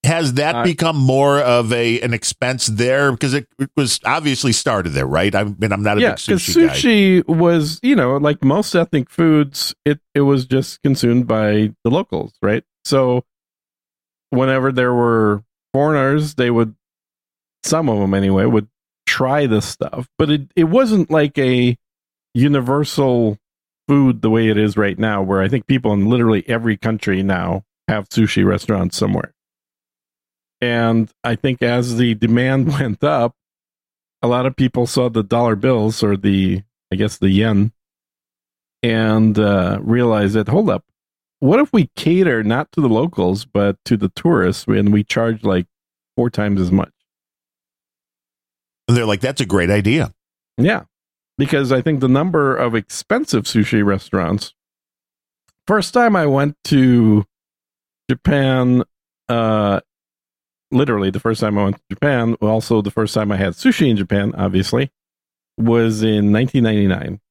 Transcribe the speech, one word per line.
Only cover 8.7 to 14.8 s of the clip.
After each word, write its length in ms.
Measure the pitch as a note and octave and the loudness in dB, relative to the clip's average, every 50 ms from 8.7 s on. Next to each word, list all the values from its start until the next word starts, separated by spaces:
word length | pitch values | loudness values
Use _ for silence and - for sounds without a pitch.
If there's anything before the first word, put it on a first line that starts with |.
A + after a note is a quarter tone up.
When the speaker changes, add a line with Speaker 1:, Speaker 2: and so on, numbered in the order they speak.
| - | 0
Speaker 2:
ethnic 340 | F3+ E3 - - D3 B2 _ | -2 0 0 -2 -4 -4 _
foods, 640 | - - E3 E3 D#3 D3+ D3 C#3 C#3 - - - - _ _ | -2 0 2 4 4 4 2 0 -4 -8 -8 -8 -10 _ _
it, 140 | D3 D3 D3 _ _ _ | -4 -4 -4 _ _ _
it 60 | C#3+ | 0
was 260 | C#3+ C#3 C#3 C3+ B2 | 2 4 2 2 0
just 340 | B2+ C3 C3 C3 - - - _ | 0 0 -2 -2 -2 -10 -4 _
consumed 440 | C#3+ C3+ B2+ - A#2+ A#2 B2 B2 | -2 0 2 2 2 2 2 2
by 460 | A#2 A2+ A2 G#2+ G#2 G#2+ G#2+ G#2+ G#2 G#2+ _ _ | 0 0 0 0 2 2 2 0 0 -2 _ _
the 80 | A#2 | -2
locals, 440 | B2 E3+ - _ - E2 - - _ _ - | 0 0 -2 _ -6 -8 -8 -8 _ _ -2
right? 200 | G#2 G#2+ A2 - _ _ _ _ | -2 -2 -2 -4 _ _ _ _
So 400 | - C#3 C3+ C3 B2+ B2 B2 - _ _ _ _ _ _ _ _ _ _ _ _ _ _ _ _ _ _ _ _ _ | -2 0 0 2 2 0 -2 -4 _ _ _ _ _ _ _ _ _ _ _ _ _ _ _ _ _ _ _ _ _
whenever 400 | - B2 C3 C3+ C3 C3+ C3 C3+ C3 | -2 0 0 0 0 0 -2 -2 0
there 220 | B2+ | 0